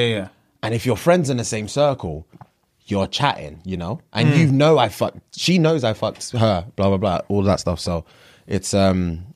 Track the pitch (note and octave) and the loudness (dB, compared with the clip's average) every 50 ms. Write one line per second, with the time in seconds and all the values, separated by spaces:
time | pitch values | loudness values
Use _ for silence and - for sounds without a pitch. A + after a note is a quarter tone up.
0 | A#2+ A#2 A2 G2+ F#2 - _ _ _ _ _ _ - A2 A#2 A2 - B2 A2 F#2+ | 0 0 -2 -4 -6 -10 _ _ _ _ _ _ -6 -4 -4 -2 0 0 -2 0
1 | - E3+ F3 F3+ D3 C3+ C3 A#2+ A2+ - A#2 G#2+ G#2+ G2 - C#3 D3 C#3+ C3 - | 2 4 4 4 2 0 -2 -2 -4 -4 -6 -6 -6 -4 -2 0 0 0 0 -2
2 | - E2+ D2+ D#2 E2 _ - - - _ _ _ _ _ _ _ _ - G#2 G2 | -6 -8 -8 -10 -12 _ -20 -20 -20 _ _ _ _ _ _ _ _ -4 -2 -2
3 | F#2+ - - - C#3+ C#3 - - D2+ D2 D#2 D#2+ - F#2 F#2 E2+ E2 F2 C3 - | -2 -2 -2 -2 0 -2 -2 -2 -8 -14 -16 -14 -10 -8 -8 -6 -6 -6 -8 -10
4 | - _ - G#2+ C3+ D3+ D3 E3 E3 C#3 C3+ C3+ D3 D#3+ D#3+ C3 A#2+ G#2 - - | -12 _ -2 0 2 4 4 4 4 4 4 4 4 4 4 4 2 0 -2 -2
5 | A2+ F#2 - - - _ - - - E3 F#3 F3+ D#3 D#3 E3 D3 A#2+ A2 G#2+ - | -4 -4 -4 -8 -18 _ -12 -6 -2 0 2 4 4 2 2 2 0 -2 -2 -2
6 | A2+ G#2 - - - - - A2+ A2+ A2 G2 F2 F#2 A#2 - - G2 G2 G2 F#2 | -4 -6 -6 -6 -10 -6 -2 0 2 2 2 0 -2 -6 -4 0 0 2 2 2
7 | G#2 G2 F2 - - - G2+ G2+ F#2+ G2 F#2 - - - F2 - - F2+ E2+ E2+ | 0 0 -2 -2 -2 -2 -2 0 2 2 0 0 0 -4 -4 -4 -4 -4 -4 -4
8 | - _ _ _ - - _ _ _ - G2+ F#2+ - - - G2 G2 F#2+ F#2 F#2 | -6 _ _ _ -20 -20 _ _ _ -6 -4 -4 -2 0 2 2 4 4 2 2
9 | F2+ E2+ E2 E2 F2+ B2+ - | 0 -2 -4 -6 -10 -14 -16